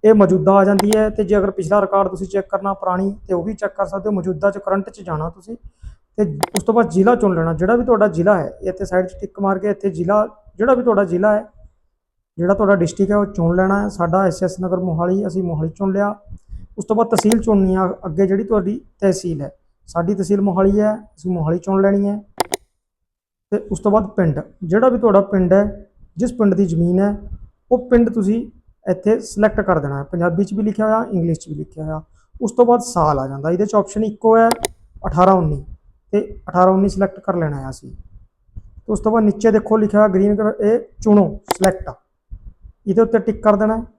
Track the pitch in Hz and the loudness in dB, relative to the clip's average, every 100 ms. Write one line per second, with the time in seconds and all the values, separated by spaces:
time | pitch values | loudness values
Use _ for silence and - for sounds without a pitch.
0 | 214 220 185 180 156 196 196 196 208 214 | 6 6 4 4 4 4 4 2 2 2
1 | 214 214 190 208 196 196 160 202 196 196 | 0 -2 0 0 0 -4 0 0 2 0
2 | 190 185 185 196 190 190 196 196 185 180 | 0 -4 -4 -6 -4 -4 -4 -4 -4 -2
3 | 196 202 - 180 180 214 202 - 190 196 | -4 -6 -6 -4 -4 -6 -8 -4 -6 -4
4 | 214 196 170 160 202 196 196 196 190 - | -4 -4 -4 -2 -2 -2 -4 -4 -4 -14
5 | 180 151 165 175 190 233 - _ - - | -8 -6 -8 -10 -18 -18 -18 _ -20 -20
6 | _ - 196 143 - - 208 226 185 170 | _ -4 -4 -2 -4 -2 0 2 2 2
7 | 196 240 202 170 165 156 185 240 247 226 | 2 4 2 0 -2 0 0 0 2 2
8 | 208 160 175 190 143 - 190 185 196 180 | 2 2 2 2 0 -8 -8 -6 -2 -2
9 | 180 - 202 - 196 185 208 196 202 160 | -2 -8 -14 -4 -2 -2 -2 -2 -4 -4
10 | 175 208 220 - - - 233 254 247 202 | 0 0 0 -6 -20 -2 0 2 2 0
11 | 190 175 208 208 233 _ - _ _ _ | 0 2 2 0 -4 _ -20 _ _ _
12 | _ _ _ - 175 196 202 196 170 - | _ _ _ -4 0 2 2 2 0 0
13 | 196 208 202 202 165 175 190 202 208 190 | 0 0 -2 0 0 2 0 0 -4 -4
14 | 170 185 190 - 185 180 185 185 185 160 | 0 2 0 0 -4 -4 -4 -4 -2 -2
15 | 175 190 208 180 175 156 160 160 196 190 | 0 -2 -2 -4 -4 -4 -6 -4 -2 0
16 | 202 208 - - _ - - - 202 220 | -2 -6 -16 -20 _ -18 -14 -12 -2 0
17 | 226 220 208 226 220 208 190 190 185 - | 2 2 2 2 4 2 2 2 -2 -4
18 | 185 156 196 196 226 214 185 233 - _ | -8 -2 0 0 0 -2 -2 -6 -12 _
19 | 196 190 175 151 143 _ _ _ - 170 | 0 0 -4 -8 -10 _ _ _ -8 -4
20 | 170 196 175 202 202 180 190 202 214 214 | -2 -2 0 0 2 2 2 2 0 -2
21 | - _ 180 175 156 175 185 190 196 202 | -10 _ -6 -4 -2 -2 0 2 2 2
22 | 202 208 208 - - - _ _ _ _ | 0 -4 -10 -10 -10 -10 _ _ _ _
23 | _ _ _ _ _ 208 - 196 - 214 | _ _ _ _ _ -8 -6 -4 0 0
24 | 202 - 170 147 - _ 170 196 254 254 | 0 0 0 -2 -8 _ -2 2 2 2
25 | 226 196 196 196 180 190 208 - - _ | 4 2 2 0 2 2 2 -6 -18 _
26 | - - 247 247 208 185 190 165 170 180 | -20 -6 -6 0 0 2 0 0 0 2
27 | 202 208 - - - _ _ 247 247 240 | 0 -2 -10 -16 -16 _ _ -2 2 2
28 | 233 233 196 226 269 - _ _ - 185 | 4 0 0 -2 -4 -16 _ _ -4 -2
29 | 202 220 - 196 214 214 196 165 143 139 | 0 0 -2 0 0 0 0 -2 -2 -6
30 | 143 175 170 165 196 196 214 202 214 220 | -6 -2 -2 0 -2 -2 -2 0 0 0
31 | 233 190 165 160 - 147 151 156 156 156 | -2 -2 -2 -4 -8 -12 -12 -10 -8 -10
32 | - _ _ - 233 240 240 240 240 180 | -12 _ _ -8 -6 2 4 4 2 0
33 | 156 139 131 139 151 180 208 214 196 214 | 0 0 -4 -6 -4 -2 0 0 0 -4
34 | 220 214 226 226 226 233 - _ _ - | -4 -2 2 4 4 0 -6 _ _ -10
35 | 185 151 185 190 156 143 - - _ _ | -4 2 4 4 2 -4 -10 -20 _ _
36 | _ 202 - - - 180 185 190 196 190 | _ -4 -4 -12 -4 2 4 4 0 0
37 | 196 190 - 175 156 139 135 135 - - | -4 -4 -6 -2 -2 -4 -10 -14 -18 -20
38 | - - _ _ _ - - - - 214 | -20 -20 _ _ _ -20 -20 -18 -6 -2
39 | 214 226 208 202 233 214 220 220 208 202 | 0 2 2 2 2 2 2 0 2 4
40 | 214 185 202 208 214 - 208 233 - - | 4 4 2 2 -2 0 0 0 -2 -4
41 | 220 208 190 208 - - 190 190 - 120 | 4 4 4 -4 -10 0 0 0 -12 -16
42 | _ _ _ - - - - _ 202 190 | _ _ _ -18 -18 -20 -20 _ -2 0
43 | 226 233 208 214 214 202 214 220 233 | 2 0 -2 0 2 2 0 -2 -8